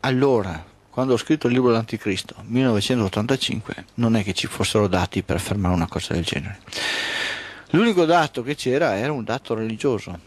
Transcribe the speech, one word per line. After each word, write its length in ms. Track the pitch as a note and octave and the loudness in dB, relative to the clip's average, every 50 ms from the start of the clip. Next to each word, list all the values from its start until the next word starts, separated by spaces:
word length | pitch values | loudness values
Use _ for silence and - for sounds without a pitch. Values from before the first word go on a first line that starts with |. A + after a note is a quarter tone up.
allora, 640 | - C3 C3 B2+ C3+ C#3 C3 A2+ G2 F#2+ E2+ D#2+ E2 - - _ _ _ | 0 2 2 4 4 4 4 4 2 -2 -6 -8 -10 -16 -20 _ _ _
quando 240 | - - B2+ C3 B2+ | -4 -2 2 2 2
ho 40 | A2 | 0
scritto 280 | - - D#3 D3+ - | 2 0 0 2 2
il 60 | B2 A#2+ | 2 2
libro 180 | B2+ B2+ B2 | 4 4 4
L'Anticristo, 640 | A#2 A2+ A2+ - - G#2+ - G#2 F#2+ F#2 - - - - G#2 | 4 4 2 -2 -6 -6 -2 -2 -4 -4 -4 -10 -14 -16 -10
millenovecentottantacinque, 1400 | - A2+ B2 C3+ B2+ A2+ G#2 G2 - B2+ B2 A2 F#2+ - G#2+ G#2+ A#2 C3+ C3 - - - A2+ G#2+ - - - - - - | -2 0 2 4 4 4 2 2 2 2 2 2 2 0 0 0 0 0 0 0 -4 -4 -4 -6 -8 -12 -12 -12 -14 -4
non 220 | - A#2+ A#2 A2+ | 0 2 2 4
è 60 | A2 G2+ | 2 2
che 100 | G2 F#2 | 0 -4
ci 140 | - - | -4 -4
fossero 400 | - - - F2 - - G#2+ G#2 | -6 -4 -2 -2 0 2 2 2
dati 360 | G2 F2+ F#2 F2+ - - G2 - | 4 2 0 0 0 -2 -4 -2
per 140 | - - | -2 -4
affermare 380 | F2 F#2 - - G#2 F#2+ F2 F2+ | -4 -2 -2 -2 0 0 2 2
una 120 | F2 E2 - | 2 0 -2
cosa 260 | - - - - - | -4 -8 -6 -4 -4
del 100 | E2+ E2 | -4 -2
genere. 360 | - - - - - G2 - - - - - - - - - - - - - - - - - - - - - - - | -2 -4 -6 -6 -8 -12 -14 -16 -14 -10 -6 -6 -4 -4 -4 -4 -6 -4 -4 -4 -6 -6 -8 -10 -14 -16 -18 -10 0
L'unico 360 | - E3 A3 A#3+ G#3 F3+ E3+ | 2 4 4 4 4 4 4
dato 360 | D#3 E3 F3 D#3+ C#3+ - - A#2 | 6 6 4 4 2 -2 -6 -6
che 120 | B2+ D3+ | -6 -6
c'era 420 | - - B2+ B2 C#3+ E3+ C#3+ G2+ | -4 -2 0 2 2 2 2 0
era 160 | G2 A2+ C#3 D3+ | 0 -2 -2 -4
un 120 | C3+ A2 | -4 -4
dato 280 | G#2 A2+ C3+ - - A#2 | -4 -6 -6 -4 -4 -4
religioso 640 | A2 A2 A2 A2 G#2+ - C#3+ B2 G2+ - - F2+ E2+ - | -2 -2 -4 -6 -2 0 0 0 0 -4 -8 -12 -14 -14